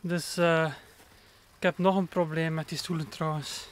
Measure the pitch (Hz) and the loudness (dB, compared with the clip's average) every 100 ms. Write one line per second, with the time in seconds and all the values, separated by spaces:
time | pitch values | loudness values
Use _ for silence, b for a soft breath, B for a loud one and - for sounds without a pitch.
0 | 180 175 - - 170 165 160 135 B B | -2 -4 -2 0 4 4 2 -4 B B
1 | B B B B B - 185 175 180 190 | B B B B B 0 0 4 4 4
2 | 180 - 165 160 165 160 160 156 - 165 | 2 0 0 0 0 -2 -4 -6 -4 -4
3 | 151 - 160 156 139 - - | -4 -4 -2 -2 -6 -10 -14